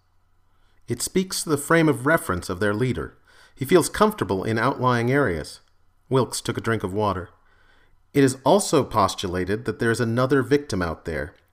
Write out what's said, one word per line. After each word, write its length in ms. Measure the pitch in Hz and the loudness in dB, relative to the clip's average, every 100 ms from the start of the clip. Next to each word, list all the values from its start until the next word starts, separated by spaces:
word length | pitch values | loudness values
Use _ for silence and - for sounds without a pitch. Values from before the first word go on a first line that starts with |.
| _ _ _ _ _ _ _ _ - | _ _ _ _ _ _ _ _ -10
"It 140 | 120 | -8
speaks 420 | - 185 185 - | -4 -2 -2 -4
to 60 | - | -2
the 80 | 143 | -2
frame 320 | - 165 156 | 2 4 4
of 160 | 120 139 | 2 0
reference 440 | 165 - 87 - | 0 0 -4 -4
of 100 | 90 | -2
their 140 | 104 | 0
leader. 440 | 104 127 85 64 - _ - - - | 0 -2 -4 -8 -14 _ -20 -18 -8
He 100 | 131 | 2
feels 240 | 180 - | 4 4
comfortable 540 | - 214 214 98 95 | 2 2 2 -2 -2
in 160 | 110 113 | -2 0
outlying 500 | 123 139 123 120 117 | 0 0 0 2 2
areas." 520 | 139 120 80 - - _ _ _ _ - | 2 2 -2 -8 -14 _ _ _ _ -2
Wilkes 320 | 131 143 - | 0 0 -4
took 160 | - 101 | -6 -6
a 40 | |
drink 220 | 113 110 | -2 -2
of 100 | 95 | -4
water. 360 | 101 104 90 87 _ _ _ _ _ _ _ _ | -2 -2 -2 -8 _ _ _ _ _ _ _ _
"It 100 | 143 | 2
is 140 | 135 127 | 2 2
also 400 | 139 202 - 151 | 2 2 4 0
postulated 800 | - 110 95 - 92 92 90 110 117 | 2 2 0 0 -4 -4 -2 -4 -4
that 140 | 101 | -2
there 100 | 117 | 0
is 120 | 113 | 0
another 420 | 117 117 127 143 | 0 0 2 2
victim 400 | 117 143 143 98 | 2 0 0 -4
out 220 | 85 78 85 | -4 -6 -8
there, 280 | 71 85 - _ | -8 -8 -12 _